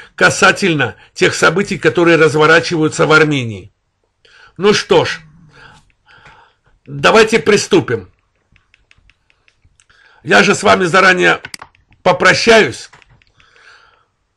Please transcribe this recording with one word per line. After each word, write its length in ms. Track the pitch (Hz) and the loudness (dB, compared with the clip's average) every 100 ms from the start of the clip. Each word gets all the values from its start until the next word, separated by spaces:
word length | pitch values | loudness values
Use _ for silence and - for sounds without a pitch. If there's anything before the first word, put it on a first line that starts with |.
| - - | -16 -2
касательно 800 | 180 - 196 185 196 156 120 - _ | -2 2 0 0 -2 -2 -4 -8 _
тех 240 | - - - | -4 -4 0
событий, 420 | 170 165 202 160 | -2 -2 -4 -4
которые 380 | 160 156 170 165 | -2 0 2 2
разворачиваются 880 | 156 147 151 165 165 170 156 151 151 | 2 2 2 2 0 -2 -2 -2 0
в 60 | |
Армении. 600 | 156 156 143 117 98 90 _ _ _ _ _ _ _ _ - | 2 2 -2 -6 -12 -18 _ _ _ _ _ _ _ _ -4
Ну 180 | 196 | -2
что 300 | 208 - 175 | 0 0 0
ж, 160 | 127 - - _ - _ - _ _ _ _ _ _ _ _ _ _ _ - | 0 -6 -16 _ -20 _ -20 _ _ _ _ _ _ _ _ _ _ _ -18
давайте 520 | 139 180 208 220 220 | -4 0 2 2 0
приступим. 720 | 214 208 - 180 117 110 95 _ _ _ _ _ _ _ _ _ _ _ _ _ _ _ _ _ _ _ _ _ | 0 0 2 0 0 -6 -10 _ _ _ _ _ _ _ _ _ _ _ _ _ _ _ _ _ _ _ _ _
Я 180 | 135 202 | -2 0
же 140 | 190 196 | 2 0
с 80 | |
вами 220 | 202 190 180 | -2 -2 0
заранее 540 | 185 185 180 175 165 - - - _ _ _ | 2 2 2 0 -2 -8 -20 -20 _ _ _
попрощаюсь. 880 | 185 180 185 180 - 226 156 110 - _ _ _ _ _ _ _ _ _ _ _ _ _ _ | -4 0 0 0 2 2 2 -4 -18 _ _ _ _ _ _ _ _ _ _ _ _ _ _